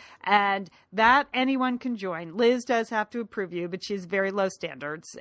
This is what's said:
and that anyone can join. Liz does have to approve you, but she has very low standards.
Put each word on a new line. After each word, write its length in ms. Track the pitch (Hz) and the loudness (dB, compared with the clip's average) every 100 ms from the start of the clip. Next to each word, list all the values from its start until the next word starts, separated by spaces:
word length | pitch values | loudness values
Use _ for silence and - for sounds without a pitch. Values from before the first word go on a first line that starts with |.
| - - | -20 -10
and 460 | - 202 202 196 185 _ _ | 2 4 4 0 -4 _ _
that 340 | 190 226 269 277 | 2 6 6 4
anyone 440 | 254 262 269 254 247 | 0 0 2 0 -2
can 180 | 254 226 | -4 -6
join. 400 | 190 165 170 180 | -6 -6 -8 2
Liz 280 | 240 247 240 | 4 4 2
does 240 | 233 226 | 0 0
have 200 | 220 214 | -2 -4
to 80 | 240 | -6
approve 320 | 214 - 185 | -8 -6 -6
you, 140 | 175 175 | -4 -6
but 160 | 180 | -6
she 100 | - | -6
has 120 | 202 175 | -6 -2
very 260 | 196 196 | 0 0
low 180 | 202 190 | 0 -2
standards. 640 | - 165 135 147 160 - - | -2 -10 -8 -10 -10 -12 -10